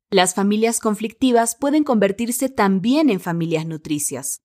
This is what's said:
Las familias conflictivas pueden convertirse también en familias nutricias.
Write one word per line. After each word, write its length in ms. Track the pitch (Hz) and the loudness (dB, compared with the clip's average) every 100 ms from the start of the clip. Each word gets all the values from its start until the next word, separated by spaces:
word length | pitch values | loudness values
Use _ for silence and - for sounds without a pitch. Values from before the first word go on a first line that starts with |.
| - | -2
Las 240 | 196 185 | 2 2
familias 440 | - 196 214 226 226 | 2 0 2 0 0
conflictivas 760 | 220 208 226 - 262 233 233 | -2 -2 -4 -2 2 2 2
pueden 300 | - 277 311 | -2 0 0
convertirse 640 | 294 226 196 196 233 240 262 | 2 2 0 -2 -4 -2 -4
también 580 | 269 202 190 196 285 311 | 0 2 2 2 2 2
en 120 | 190 | 0
familias 440 | 185 170 165 156 | -2 -4 -2 -2
nutricias. 760 | 160 156 - 151 - 123 135 - | -4 -8 -6 -6 -4 -8 -10 -12